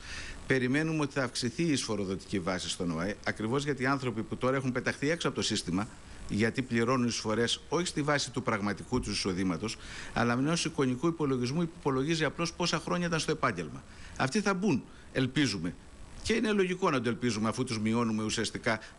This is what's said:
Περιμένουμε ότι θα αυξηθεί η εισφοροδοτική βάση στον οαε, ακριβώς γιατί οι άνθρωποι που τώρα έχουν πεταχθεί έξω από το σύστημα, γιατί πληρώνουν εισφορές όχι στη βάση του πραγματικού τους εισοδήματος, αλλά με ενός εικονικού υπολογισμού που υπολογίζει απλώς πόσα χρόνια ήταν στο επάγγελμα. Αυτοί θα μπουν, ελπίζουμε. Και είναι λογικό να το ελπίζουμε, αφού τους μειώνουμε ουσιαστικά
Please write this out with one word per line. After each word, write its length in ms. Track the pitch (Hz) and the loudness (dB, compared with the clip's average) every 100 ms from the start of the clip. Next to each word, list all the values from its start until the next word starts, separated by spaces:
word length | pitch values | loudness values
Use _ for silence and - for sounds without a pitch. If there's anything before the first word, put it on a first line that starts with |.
| - - - - - | -8 -10 -10 -10 0
Περιμένουμε 560 | 131 123 143 160 160 | 2 4 2 2 2
ότι 100 | 143 | 0
θα 100 | 143 | 0
αυξηθεί 400 | 123 - 120 - | -2 -2 -2 0
η 80 | 170 | 2
εισφοροδοτική 640 | 131 - 104 95 92 - 98 | 2 0 -2 -2 -4 -2 -2
βάση 280 | 90 92 85 | 0 -2 -2
στον 220 | - 87 | -2 -2
οαε, 240 | 82 95 101 | 0 -2 -2
ακριβώς 400 | - 107 110 139 | -4 -2 0 0
γιατί 180 | 143 127 | 0 0
οι 40 | 131 | 2
άνθρωποι 360 | 139 127 110 | 2 0 -4
που 140 | 101 107 | -4 0
τώρα 200 | 127 135 | 0 2
έχουν 160 | 127 | 0
πεταχθεί 380 | 123 120 - 139 | 0 -2 0 0
έξω 180 | 170 147 | 2 0
από 80 | - | 0
το 60 | |
σύστημα, 460 | 98 104 - 90 107 - - - - | 0 0 0 -2 -2 -8 -14 -12 -2
γιατί 340 | 101 113 120 | 2 2 2
πληρώνουν 440 | 123 117 113 131 120 | 0 2 4 4 2
εισφορές 540 | - 110 107 117 - - | 0 0 2 2 0 0
όχι 180 | 151 175 | 0 0
στη 160 | 160 | 0
βάση 280 | 143 143 135 | 2 0 0
του 120 | 123 | -2
πραγματικού 580 | 139 110 101 95 - 123 | 0 0 0 -2 -2 -2
τους 160 | 110 98 | 0 -2
εισοδήματος, 600 | 101 90 95 80 110 - - - - | 0 0 0 0 -4 -6 -10 -12 -4
αλλά 220 | - 117 120 | 0 2 2
με 60 | |
ενός 220 | 143 170 | 2 0
εικονικού 420 | - - 131 123 170 | 0 2 2 2 0
υπολογισμού 520 | 165 143 127 123 156 | 2 2 2 2 0
που 60 | 170 - | -2 -2
υπολογίζει 460 | 147 131 143 160 | 0 2 2 2
απλώς 280 | 147 - 170 | 0 0 -4
πόσα 260 | - 175 160 | 0 0 0
χρόνια 220 | - 175 175 | 0 0 2
ήταν 120 | 165 | 0
στο 100 | 160 | 0
επάγγελμα. 520 | 156 131 90 156 123 - - - - | 0 0 0 -6 -10 -14 -16 -12 -2
Αυτοί 240 | 135 214 | 0 2
θα 140 | 202 | 2
μπουν, 280 | 185 202 120 - - - | 2 4 2 0 -14 -6
ελπίζουμε. 600 | 127 127 151 135 101 85 - - - - - | 0 0 2 2 0 -4 -6 -14 -16 -14 -8
Και 100 | - | 0
είναι 200 | 220 220 | 2 4
λογικό 380 | 208 180 180 185 | 4 2 2 2
να 100 | 135 | 4
το 80 | 117 | 2
ελπίζουμε, 400 | 113 123 107 110 | 0 0 2 0
αφού 160 | 107 | 0
τους 140 | 127 110 | -2 0
μειώνουμε 420 | 110 117 117 110 | 2 2 2 0
ουσιαστικά 580 | 110 117 101 87 120 110 - | 0 0 -2 -2 0 0 -4